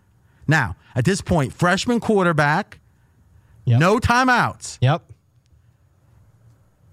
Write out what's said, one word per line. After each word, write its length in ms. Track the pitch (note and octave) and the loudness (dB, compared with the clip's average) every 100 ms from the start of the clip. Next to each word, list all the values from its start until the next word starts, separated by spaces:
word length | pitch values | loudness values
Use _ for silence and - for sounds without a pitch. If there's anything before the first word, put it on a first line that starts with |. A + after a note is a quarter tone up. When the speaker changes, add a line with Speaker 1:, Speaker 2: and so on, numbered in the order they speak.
| _ _ _ _ - | _ _ _ _ -2
Speaker 1:
Now, 300 | D#3 G#2 F#2 _ | -2 -2 -8 _
at 120 | - C3+ | -4 -2
this 160 | G3 | -2
point, 320 | - F3 B2+ | -2 -2 -2
freshman 460 | - F3 F#3 - A#3+ | -2 -2 0 -2 -2
quarterback, 800 | - G#3 F3+ D3+ D3 D#3+ G#3+ - _ _ _ _ _ _ _ _ | 0 0 2 0 0 -2 -4 -12 _ _ _ _ _ _ _ _
Speaker 2:
Yep. 160 | - A#2+ | 0 2
Speaker 1:
no 180 | E3+ A3+ | 2 2
timeouts. 800 | - A#3+ B3+ A#3+ C3 - - - | 2 2 2 2 0 -4 -14 -2
Speaker 2:
Yep. 280 | B2+ C#3+ - - _ _ _ _ _ _ _ _ _ _ _ _ _ _ _ _ _ | 0 0 -6 -20 _ _ _ _ _ _ _ _ _ _ _ _ _ _ _ _ _